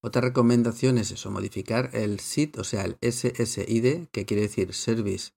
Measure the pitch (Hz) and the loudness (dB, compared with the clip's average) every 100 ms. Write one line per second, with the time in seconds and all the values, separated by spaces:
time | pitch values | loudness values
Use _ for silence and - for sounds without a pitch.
0 | - 123 123 127 117 120 117 110 131 123 | 0 0 2 4 6 6 4 2 2 4
1 | 101 - 101 98 104 - 127 117 127 117 | 0 -6 -8 -6 -6 -6 -2 -2 -2 -2
2 | 107 101 - - 151 - 98 104 95 - | -2 -4 -4 -2 -2 -2 -4 -2 -4 -2
3 | 120 120 123 - 117 - - 113 123 160 | -2 0 -2 0 -2 -2 0 2 4 2
4 | 165 - 98 104 104 - 92 92 - 113 | -4 -6 -2 0 0 0 -4 -2 -2 0
5 | 101 95 - | -2 -4 -8